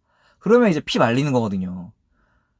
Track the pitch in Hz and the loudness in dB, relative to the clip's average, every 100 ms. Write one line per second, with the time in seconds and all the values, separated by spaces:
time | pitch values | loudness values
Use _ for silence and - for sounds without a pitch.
0 | _ _ _ _ 185 240 240 151 - 196 | _ _ _ _ 2 4 4 0 -2 0
1 | 127 120 147 127 113 95 92 92 90 - | 0 0 0 0 -2 -4 -6 -10 -14 -20
2 | _ _ _ _ _ _ | _ _ _ _ _ _